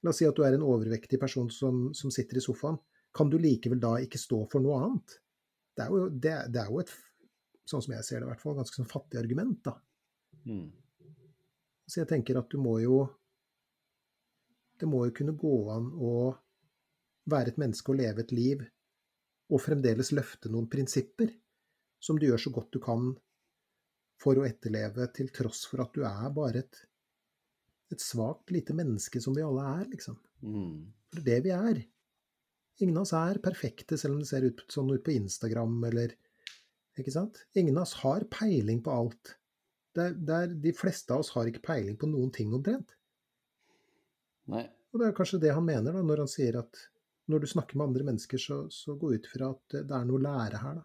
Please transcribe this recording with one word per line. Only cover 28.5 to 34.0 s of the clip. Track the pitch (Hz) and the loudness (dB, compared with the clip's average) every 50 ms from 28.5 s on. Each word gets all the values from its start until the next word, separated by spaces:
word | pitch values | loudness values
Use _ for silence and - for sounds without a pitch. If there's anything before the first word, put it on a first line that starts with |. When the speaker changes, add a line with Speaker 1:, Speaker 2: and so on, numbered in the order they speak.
Speaker 1:
lite | 175 170 - - 147 | -4 -4 -2 -2 -4
menneske | 160 170 143 113 101 - - - 127 | -2 0 -2 -2 -2 -4 -4 -6 -4
som | 117 135 135 | -2 -2 -2
vi | 143 160 | 0 0
alle | 151 135 127 139 139 135 170 | -2 -2 -2 -2 -4 -4 -6
er, | 196 254 | -6 -8
liksom. | 262 - - - 117 - _ _ _ _ - | -10 -12 -12 -12 -14 -14 _ _ _ _ -10
Speaker 2:
Mm. | 107 107 104 95 87 78 78 78 95 107 _ _ _ - | -8 -6 -4 -6 -6 -8 -10 -14 -16 -20 _ _ _ -12
Speaker 1:
For | 165 | -4
det | 156 127 117 | 0 2 2
er | 120 135 | 4 2
det | |
vi | 190 185 | 2 0
er. | 180 202 233 220 147 113 - _ _ _ _ _ _ _ _ _ _ _ _ _ _ _ _ _ _ | 0 2 2 0 0 -2 -10 _ _ _ _ _ _ _ _ _ _ _ _ _ _ _ _ _ _
Ingen | 202 180 165 160 | 2 2 4 2
av | 196 | 0
oss | - - | 0 0
er | 160 160 175 202 - | 0 2 2 0 0
perfekte, | - 190 180 - - 127 - - - - 160 | 0 -2 -2 -2 -4 -6 -6 -6 -6 -4 -4
selv | 147 | -2